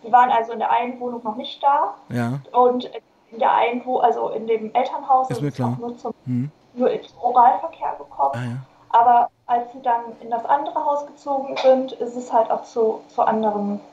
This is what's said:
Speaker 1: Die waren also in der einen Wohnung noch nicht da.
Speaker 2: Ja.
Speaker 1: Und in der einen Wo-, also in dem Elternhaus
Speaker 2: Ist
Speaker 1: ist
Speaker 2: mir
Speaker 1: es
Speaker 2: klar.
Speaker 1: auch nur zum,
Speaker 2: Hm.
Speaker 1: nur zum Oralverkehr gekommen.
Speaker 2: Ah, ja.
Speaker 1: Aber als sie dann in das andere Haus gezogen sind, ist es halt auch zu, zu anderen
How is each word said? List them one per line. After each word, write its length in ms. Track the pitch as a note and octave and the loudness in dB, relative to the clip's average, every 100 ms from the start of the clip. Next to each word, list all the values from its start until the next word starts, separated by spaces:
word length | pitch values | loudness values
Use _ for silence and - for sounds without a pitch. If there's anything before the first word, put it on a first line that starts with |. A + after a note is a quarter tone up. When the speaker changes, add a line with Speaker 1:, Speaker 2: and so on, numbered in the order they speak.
Speaker 1:
Die 80 | A3+ | 4
waren 200 | A#3+ B3 | 4 6
also 200 | A3+ A3+ | 2 0
in 80 | A#3 | -4
der 100 | - | 0
einen 300 | A#3 B3 B3 | 0 -2 -6
Wohnung 220 | B3 A#3+ | -8 -8
noch 140 | A#3 A3 | -8 -8
nicht 260 | C#4+ - | -12 0
da. 300 | C#4 C#4+ G4+ - _ | 2 2 0 -4 _
Speaker 2:
Ja. 300 | B2 A#2+ C#3 - | -4 -4 -6 -2
Speaker 1:
Und 400 | - B3 B3 A#3+ - _ _ _ | 4 4 2 -6 -14 _ _ _
in 80 | A3+ | -2
der 140 | B3 | 2
einen 320 | G#3+ A3+ B3 B3 | 2 2 -2 -4
Wo-, 140 | B3+ | 2
also 300 | A#3+ A3+ - | 2 2 -4
in 160 | G#3+ A3+ | -6 -2
dem 260 | A3 A3 B3 | -2 0 -2
Elternhaus 540 | C4 D#4 C#4 C4 C4 | -2 -6 2 2 2
Speaker 2:
Ist 80 | - | -4
Speaker 1:
ist 40 | |
Speaker 2:
mir 40 | C#3+ | -4
Speaker 1:
es 80 | - | -4
Speaker 2:
klar. 160 | A#2+ | -4
Speaker 1:
auch 40 | A#2+ | -4
nur 180 | - A#3+ | -8 -10
zum, 160 | - - - | -12 -12 -6
Speaker 2:
Hm. 260 | B2 C#3 _ _ | -4 -4 _ _
Speaker 1:
nur 160 | B3 B3 A3 | -2 -2 -2
zum 160 | - - | -8 -6
Oralverkehr 760 | A#3+ B3 A#3+ - E4 - D#4+ - | 0 6 6 4 -6 -8 -8 -8
gekommen. 340 | - - C3+ A#2+ | -16 -4 -2 -2
Speaker 2:
Ah, 80 | |
ja. 140 | B2 B2 - _ _ | -8 -10 -14 _ _
Speaker 1:
Aber 400 | A3+ A#3 A#3+ A#3+ _ - | 4 6 4 2 _ -4
als 260 | A#3+ A#3+ | -4 -4
sie 100 | C4+ | -6
dann 200 | B3 A#3 A3+ - | -2 -2 -4 -16
in 80 | A3+ | -8
das 140 | A#3 - | -6 0
andere 380 | C#4+ D#4 D#4+ | 0 0 -4
Haus 220 | D4 C#4+ C#4+ | -2 -2 -4
gezogen 480 | - C#4+ C#4 C#4 C4+ | -14 -6 -4 -4 0
sind, 340 | C4 C4 C4 | 4 4 2
ist 220 | - A#3+ B3 | -8 -8 -8
es 180 | B3 | 0
halt 160 | A#3+ A3 | 0 2
auch 120 | - | -2
zu, 380 | - A#3+ A3 - - | -4 0 0 -2 -8
zu 120 | - | -2
anderen 580 | - A3 A3 G#3 G3+ G#3 - | 0 2 -2 -2 -4 -6 -10